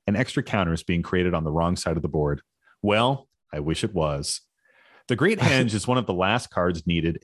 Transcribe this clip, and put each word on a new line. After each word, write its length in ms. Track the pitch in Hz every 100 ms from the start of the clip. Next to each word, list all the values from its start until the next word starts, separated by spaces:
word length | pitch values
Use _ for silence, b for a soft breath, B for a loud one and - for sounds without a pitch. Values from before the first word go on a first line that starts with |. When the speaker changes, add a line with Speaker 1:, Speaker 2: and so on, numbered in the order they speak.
| -
Speaker 1:
and 80 |
extra 280 | 101 - -
counters 400 | - 107 87 80
being 200 | - 85
created 300 | 82 90 90
on 120 | 85
the 60 | 78
wrong 220 | 78 85
side 220 | 90 - 82
of 60 |
the 60 | 76
board." 340 | 78 73 71 - _ b b
Well, 460 | 101 107 123 135 - _ _
I 80 | 76
wish 220 | 76 80
it 120 | 107
was. 480 | 95 78 71 73 - - _ b b b b -
The 80 | 123
Great 220 | 170 220
Speaker 2:
<laughs> 0 |
Speaker 1:
Henge 340 | 117 131 120
is 160 | 104 120
one 80 | 127
of 60 | 107
the 60 |
last 380 | 90 92 120 -
cards 360 | - 87 85 87
needed 320 | 85 82 80